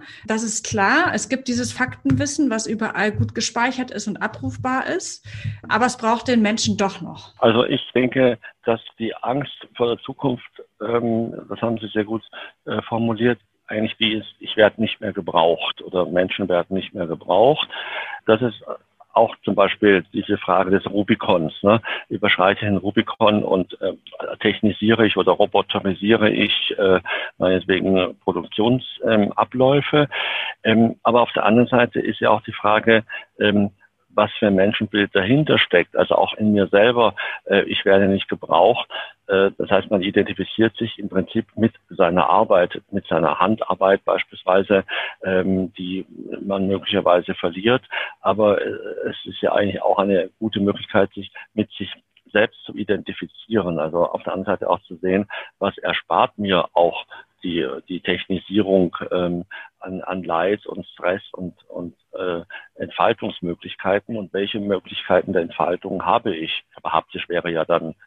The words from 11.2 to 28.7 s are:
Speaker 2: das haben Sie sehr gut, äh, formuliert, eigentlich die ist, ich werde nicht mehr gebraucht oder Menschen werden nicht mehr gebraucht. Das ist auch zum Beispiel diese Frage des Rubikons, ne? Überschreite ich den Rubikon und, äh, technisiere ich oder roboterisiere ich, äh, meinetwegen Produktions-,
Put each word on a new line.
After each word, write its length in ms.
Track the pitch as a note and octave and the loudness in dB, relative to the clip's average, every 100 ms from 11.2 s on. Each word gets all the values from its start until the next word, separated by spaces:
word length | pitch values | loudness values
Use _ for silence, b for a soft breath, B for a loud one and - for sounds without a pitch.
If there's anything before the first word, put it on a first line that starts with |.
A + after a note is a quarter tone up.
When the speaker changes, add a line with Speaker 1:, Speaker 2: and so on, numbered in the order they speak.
| A2+ G2 - | -2 -8 -12
Speaker 2:
das 140 | G2+ | -6
haben 160 | A2+ A2+ | -4 -4
Sie 100 | G#2+ | -4
sehr 160 | A2 | -4
gut, 200 | G#2 A2+ - B B B - | -2 -4 -8 B B B -8
äh, 160 | A2 | -6
formuliert, 580 | - A#2 A#2 G#2+ A#2+ A#2 _ _ - | -4 -2 -2 0 0 0 _ _ -8
eigentlich 280 | G#2+ A2 - | -4 -4 -2
die 140 | G#2+ G#2+ | -2 -2
ist, 120 | G2+ - | -6 -14
ich 180 | - - | -4 4
werde 240 | G#2 - | 4 4
nicht 180 | A2 - | -4 -4
mehr 140 | G#2 | -8
gebraucht 680 | F#2 E2+ E2+ E2 E2 - - | -8 -2 2 4 2 -2 -10
oder 240 | F2+ F#2 D#2 | -6 -4 0
Menschen 420 | F2+ F#2+ - F#2 | 0 0 -2 0
werden 260 | F2 - F#2+ | 0 0 -6
nicht 180 | - | -6
mehr 140 | G#2 E2 | -8 -6
gebraucht. 600 | E2 - F#2 B2 D3+ - B B B B B - | -6 0 4 4 2 -2 B B B B B 0
Das 160 | A2 | 2
ist 200 | A#2+ G#2 - - _ _ _ | 0 -6 -14 -16 _ _ _
auch 220 | - A2+ - | 2 2 0
zum 120 | - G2+ | -2 2
Beispiel 500 | G2 - G#2 F#2+ - | 2 4 4 4 2
diese 240 | - G2 G2 | -6 -4 -2
Frage 340 | - F#2 F#2 | 0 2 4
des 140 | F#2+ - | 2 0
Rubikons, 640 | G2+ G2 G#2+ - F#2 D#2 - | -2 0 0 2 0 0 0
ne? 180 | G2+ A2+ B B B | 4 4 B B B
Überschreite 520 | G2 G2+ - F#2 G2+ | -2 0 4 4 2
ich 60 | G#2+ | 0
den 100 | G2 | -2
Rubikon 680 | G2 A2+ G#2 - G#2+ G#2 | 0 -2 -2 2 4 4
und, 360 | - F#2+ F2 - | 2 0 -2 -6
äh, 120 | F#2+ E2+ - - - - | -8 -8 -14 -12 -12 -2
technisiere 640 | G#2+ G2 G#2+ - G#2+ A2+ G#2+ | 0 2 0 0 2 4 4
ich 120 | F#2+ | 4
oder 160 | F2+ | 4
roboterisiere 960 | F2 G#2 G#2 - G2+ G2 E2+ G2+ A2+ G#2+ | 4 4 2 0 -2 -2 -2 2 4 4
ich, 460 | G#2 G#2 - - - | 2 0 0 -2 0
äh, 220 | F#2+ F#2 - B B - | 2 2 0 B B -2
meinetwegen 800 | F#2 F#2 F#2+ F#2+ F#2+ F#2+ F2+ - | 0 0 0 0 2 0 0 -4
Produktions-, 800 | - F2+ E2 - A2+ | -4 -4 -4 -2 0